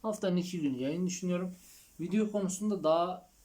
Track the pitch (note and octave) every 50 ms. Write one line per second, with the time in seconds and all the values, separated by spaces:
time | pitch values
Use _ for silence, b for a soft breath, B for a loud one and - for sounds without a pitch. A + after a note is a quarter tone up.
0 | - A3 F#3+ - - F#3 F3 F3+ F3 - F#3 E3+ D3+ C#3 B2+ B2 B2+ C#3 D#3+ F3
1 | F#3 F3+ - - F#3 F3+ F3+ F3 F#3 F#3 B B B B B B B B B -
2 | E3 F3 F#3 G#3+ G#3+ G#3 G#3 G#3 F#3+ F3+ - - G#3 G#3+ G3+ F3 D#3 D#3 D#3+ E3
3 | F3 F3+ F3+ F3+ - _ _ _